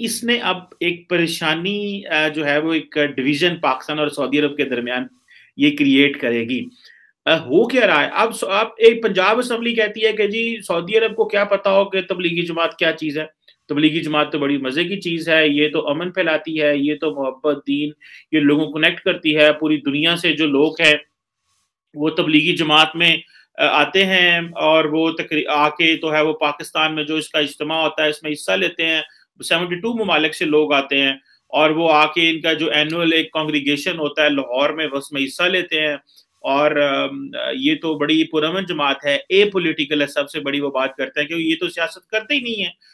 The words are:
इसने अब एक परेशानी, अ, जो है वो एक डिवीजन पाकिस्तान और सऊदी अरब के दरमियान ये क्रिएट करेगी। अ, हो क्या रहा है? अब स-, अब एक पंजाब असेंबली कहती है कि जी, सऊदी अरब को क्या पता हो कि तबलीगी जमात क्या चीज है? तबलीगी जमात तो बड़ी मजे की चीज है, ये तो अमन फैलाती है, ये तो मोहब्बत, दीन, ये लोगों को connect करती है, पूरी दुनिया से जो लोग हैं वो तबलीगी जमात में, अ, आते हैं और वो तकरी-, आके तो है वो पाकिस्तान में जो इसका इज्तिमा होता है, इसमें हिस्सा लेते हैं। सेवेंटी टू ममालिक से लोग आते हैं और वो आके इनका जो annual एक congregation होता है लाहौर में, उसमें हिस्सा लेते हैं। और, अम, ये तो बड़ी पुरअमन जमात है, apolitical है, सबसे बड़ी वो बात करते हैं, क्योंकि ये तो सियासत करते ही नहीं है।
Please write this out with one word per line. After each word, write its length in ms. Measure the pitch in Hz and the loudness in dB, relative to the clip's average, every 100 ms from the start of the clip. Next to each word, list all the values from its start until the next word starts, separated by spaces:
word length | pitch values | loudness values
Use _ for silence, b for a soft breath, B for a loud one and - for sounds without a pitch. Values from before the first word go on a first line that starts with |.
इसने 380 | 233 - 233 240 | -6 -4 -2 0
अब 320 | 185 180 - - | 0 -4 -6 -6
एक 240 | 170 170 - | -4 -4 -2
परेशानी, 920 | 175 165 - 160 160 180 208 202 202 | 0 0 0 -2 -2 -2 -4 -4 -8
अ, 260 | - 156 156 | -4 0 0
जो 160 | 147 | 0
है 160 | 147 147 | 0 0
वो 140 | 160 | 0
एक 240 | 160 143 151 | -2 -2 -2
डिवीजन 560 | 147 123 131 147 175 | -2 0 0 2 0
पाकिस्तान 440 | 170 147 131 - 151 | 0 -2 -2 -4 -4
और 100 | 147 | -4
सऊदी 300 | 147 131 147 | -4 -2 0
अरब 120 | 147 | 0
के 140 | 143 | -2
दरमियान 460 | 131 123 120 127 131 _ _ b b b | -4 -4 -4 -6 -6 _ _ b b b
ये 120 | 143 | 2
क्रिएट 460 | 147 143 135 143 139 | 2 2 4 4 2
करेगी। 500 | 127 117 117 127 - b b b b b - | -2 -2 -2 -4 -8 b b b b b 0
अ, 80 | |
हो 320 | 160 120 151 240 | 0 2 2 2
क्या 200 | 262 214 | 2 0
रहा 140 | 156 | 0
है? 100 | 143 | 0
अब 180 | - 226 | 0 -2
स-, 120 | - | -2
अब 300 | 208 196 226 - | -4 -2 -2 4
एक 220 | 226 233 | 4 6
पंजाब 360 | 226 185 185 233 | 0 0 2 2
असेंबली 360 | 247 233 233 | 0 -2 -2
कहती 260 | 220 208 214 | -2 -2 0
है 120 | 220 | -2
कि 160 | 214 202 | 0 -2
जी, 300 | 220 226 226 | -2 -4 -4
सऊदी 320 | 196 170 175 | -4 -4 0
अरब 220 | 220 226 | 2 2
को 100 | 214 | 0
क्या 200 | 214 202 | 0 0
पता 260 | 202 196 202 | 0 0 2
हो 140 | 196 | 2
कि 180 | 196 190 | 2 0
तबलीगी 400 | 185 185 175 170 | -4 -2 -2 -2
जमात 340 | 170 165 165 - | -2 -2 -2 0
क्या 140 | 165 | -2
चीज 260 | 160 156 147 | 0 -4 -6
है? 200 | 156 _ _ b - | -8 _ _ b -6
तबलीगी 320 | 143 156 156 | 0 2 0
जमात 320 | 151 151 147 | -2 0 0
तो 60 | 156 | 0
बड़ी 200 | 143 143 | -2 -2
मजे 260 | 131 135 | -2 -2
की 120 | 175 196 | -2 -4
चीज 320 | 175 165 156 | -4 -4 2
है, 260 | 160 156 | 4 4
ये 140 | 143 151 | 2 0
तो 100 | 156 | 0
अमन 320 | 147 170 180 | -2 -4 -4
फैलाती 480 | 180 170 156 160 156 | -2 0 0 -2 -2
है, 220 | 147 147 | 0 2
ये 140 | 143 | 0
तो 200 | 151 160 | -2 -2
मोहब्बत, 420 | 143 135 131 151 143 | -2 -4 -2 -2 -2
दीन, 360 | - 143 151 151 B B B | -2 -4 -4 -8 B B B
ये 60 | 156 | 2
लोगों 260 | 147 147 151 | 4 4 0
को 60 | |
connect 280 | 156 160 180 | 0 0 2
करती 320 | 190 175 160 | -2 -2 0
है, 200 | 151 151 | 4 4
पूरी 240 | 147 156 151 | 4 0 0
दुनिया 400 | 139 139 165 170 | -2 -2 0 0
से 160 | 170 | 0
जो 140 | 143 156 | 0 2
लोग 300 | 139 156 156 | 2 2 4
हैं 220 | 160 147 - _ _ _ _ _ _ _ _ - | 4 4 0 _ _ _ _ _ _ _ _ -4
वो 140 | 151 | -2
तबलीगी 420 | 156 151 156 156 | -2 2 2 2
जमात 400 | 165 156 151 156 165 | 0 2 4 4 4
में, 260 | 170 165 - b b - | 2 2 -2 b b -2
अ, 40 | |
आते 400 | 147 147 147 190 | 2 4 2 2
हैं 500 | 196 190 175 170 170 | 2 4 4 2 -2
और 380 | 165 156 160 156 | -2 4 4 4
वो 200 | 156 165 | 2 0
तकरी-, 360 | 165 165 151 - | -2 -4 -2 0
आके 500 | 147 151 151 165 156 | 2 2 2 2 2
तो 120 | 160 | 0
है 160 | 151 | 0
वो 80 | 156 | 0
पाकिस्तान 600 | 151 151 143 170 165 156 | 0 -2 -2 -6 -2 0
में 140 | 156 151 | -2 -4
जो 120 | 160 | -4
इसका 220 | 151 160 | -4 -2
इज्तिमा 420 | 147 - 151 160 | -2 -4 -6 -2
होता 200 | 156 151 | -2 0
है, 80 | 151 | -2
इसमें 200 | 151 156 | -2 -6
हिस्सा 260 | 147 - 190 | -6 -2 -2
लेते 260 | 180 170 | -2 -2
हैं। 220 | 165 160 147 b b - | -2 -2 -4 b b -12
सेवेंटी 340 | - 170 175 175 | -2 -2 -2 -4
टू 180 | 220 | -4
ममालिक 400 | 233 202 156 156 | -2 0 2 0
से 100 | 156 | -2
लोग 300 | 165 151 151 | 0 2 2
आते 220 | 139 135 139 | 2 0 0
हैं 240 | 139 135 b b _ | 0 -2 b b _
और 220 | 143 156 | 2 2
वो 160 | 156 165 | 4 4
आके 420 | 151 156 165 165 | 4 4 2 0
इनका 240 | 165 165 | 0 0
जो 140 | 156 160 | 0 0
annual 440 | 151 156 165 170 | 0 0 0 0
एक 180 | 160 156 | 0 0
congregation 640 | 160 156 151 139 147 185 170 | -4 -2 -2 0 -2 -2 -4
होता 280 | 147 147 | -4 0
है 100 | 151 | 2
लाहौर 380 | 139 135 123 147 | 2 -2 0 0
में, 140 | 156 151 | 0 -4
उसमें 340 | 139 139 143 | -4 -6 -4
हिस्सा 260 | 135 - 175 | -4 -2 0
लेते 300 | 180 175 156 | 0 -2 -2
हैं। 260 | 151 143 _ b b _ | -2 -4 _ b b _
और, 340 | 139 139 151 151 | -2 2 2 2
अम, 520 | 143 139 139 139 139 131 127 131 | 0 0 -2 -6 -10 -8 -6 -2
ये 180 | 135 | 0
तो 240 | 151 165 156 | 0 -2 -2
बड़ी 260 | 147 160 | 0 2
पुरअमन 420 | 156 160 151 180 185 | 0 0 -2 -2 -4
जमात 320 | 160 143 135 143 | -2 -2 -2 -2
है, 180 | 139 - | -2 0
apolitical 680 | 190 208 190 170 156 143 151 | 2 2 2 -2 -2 -2 -2
है, 60 | 143 | -2
सबसे 340 | 147 139 160 | -2 -4 -4
बड़ी 200 | 139 143 | -4 -4
वो 100 | 143 | -2
बात 240 | 135 135 135 | -2 -2 -2
करते 220 | 131 147 | -6 -4
हैं, 80 | 143 | -6
क्योंकि 160 | 165 | -4
ये 100 | 160 | -2
तो 140 | 160 175 | -2 -4
सियासत 380 | - 160 185 - | -4 -6 -6 -6
करते 240 | 220 214 | -4 -2
ही 60 | 294 | -4
नहीं 220 | 240 220 | -4 -6
है। 120 | 180 - b | -8 -10 b